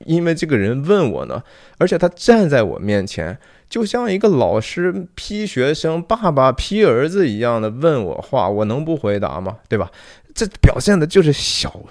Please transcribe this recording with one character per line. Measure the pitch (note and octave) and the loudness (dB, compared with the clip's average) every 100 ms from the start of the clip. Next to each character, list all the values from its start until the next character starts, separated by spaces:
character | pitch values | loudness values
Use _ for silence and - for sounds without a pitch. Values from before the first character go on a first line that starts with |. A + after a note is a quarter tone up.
| - | -2
因 | E3 | 0
为 | E3+ | 0
这 | E3 D#3+ | -2 0
个 | C3 | 0
人 | G2 C3 | 0 -2
问 | D3 G#3 C#3+ | 0 2 2
我 | C#2+ B1+ | -2 -6
呢， | C2+ - - - _ | -10 -10 -20 -20 _
而 | F3+ | 0
且 | E3+ | 2
他 | F3 | 0
站 | - - A#3 F3+ | 0 4 4 6
在 | C#3 | 2
我 | G2+ A#1 | 2 -2
面 | G2+ G#2 F#2+ | -2 -2 -2
前， | - D#2+ G2 _ _ _ | -6 -8 -8 _ _ _
就 | A3+ G#3+ | -4 -2
像 | B3 A#3+ | -2 -2
一 | F#3+ | 2
个 | G#3+ | 2
老 | D3+ F#2+ G#2+ | 4 2 0
师 | A2 - F3+ F#3+ F3 | -4 -4 -4 -4 -10
批 | - - G#3 G#3 | -14 -10 -8 -6
学 | - B2+ | -2 -2
生、 | D3+ E3 E3 | 0 -2 -4
爸 | E3+ A3+ G#3 | -4 -2 0
爸 | C#3 C3 | 2 2
批 | B2 - G3+ G3 | 2 -4 2 4
儿 | A#2 D3+ | 4 0
子 | G3 D#3+ | 0 0
一 | G#2 | 0
样 | A#2+ A#2 | 0 0
的 | A2 | -2
问 | A#2 E3 C#3+ | 0 0 0
我 | F#2 - | -2 -6
话， | - C3+ F#2 | -4 0 0
我 | G#2 | 0
能 | G#2+ B2 | -2 -2
不 | D#3 D#3 | -2 -4
回 | G#2+ G2+ | -2 -2
答 | G2 C#2+ | -4 -6
吗？ | F#2+ G#2+ _ | -8 -12 _
对 | G#2+ | -4
吧？ | E2+ - - - _ | -4 -10 -20 -20 _
这 | - G#3 - | -8 -8 2
表 | - - | 2 4
现 | D#3+ G3 | 2 2
的 | D3+ | 4
就 | F#3+ | 4
是 | D#3 | 4
小 | C#3+ - - - - - | 2 -2 -4 -6 -10 -20